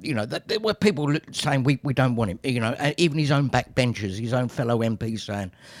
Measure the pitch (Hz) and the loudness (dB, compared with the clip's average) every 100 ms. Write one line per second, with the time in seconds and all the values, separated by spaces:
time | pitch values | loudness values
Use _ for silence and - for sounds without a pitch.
0 | 113 123 104 165 - 220 220 208 208 156 | -6 -4 -4 -6 -4 -2 0 2 2 2
1 | 147 151 - - 147 139 127 139 151 135 | 2 0 -2 -6 0 2 2 2 0 2
2 | 131 117 110 87 139 120 113 127 143 147 | 2 2 0 -2 -2 0 0 0 -2 2
3 | 170 147 143 143 139 123 - - 123 107 | 2 2 2 2 2 0 0 0 0 0
4 | 104 92 117 127 123 - 120 117 113 107 | -4 -4 -2 0 -2 -2 0 2 0 -2
5 | 113 110 - 101 95 - - - | -4 -6 -6 -6 -6 -10 -20 -20